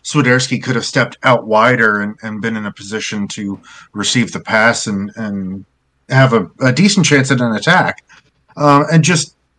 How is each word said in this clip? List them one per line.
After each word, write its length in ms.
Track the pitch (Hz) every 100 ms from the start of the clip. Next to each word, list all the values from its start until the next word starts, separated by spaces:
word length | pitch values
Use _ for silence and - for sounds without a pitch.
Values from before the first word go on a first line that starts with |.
Swiderski 580 | - 151 123 131 131 120
could 140 | - 117
have 100 | -
stepped 320 | 139 120 -
out 240 | 135 120 107
wider 540 | 107 120 120 113 104
and, 160 | 104 107
and 200 | 110 107
been 160 | 113 110
in 80 | 104
a 80 |
position 540 | - 101 110 - 107 101
to 300 | - 101 95 - - -
receive 400 | 104 101 127 107
the 80 | 95
pass 460 | - 110 113 117 -
and, 240 | 98 104 113
and 500 | 107 101 95 95 - _ _ _ -
have 240 | 135 131
a, 180 | 113 - -
a 140 | 131
decent 320 | 131 202 202 160
chance 260 | 143 131
at 100 | 127
an 140 | 120 107
attack. 480 | - 180 107 - _ - _ _ _ -
Um, 280 | 147 143 151
and 120 | 165
just, 320 | 156 170 - _ _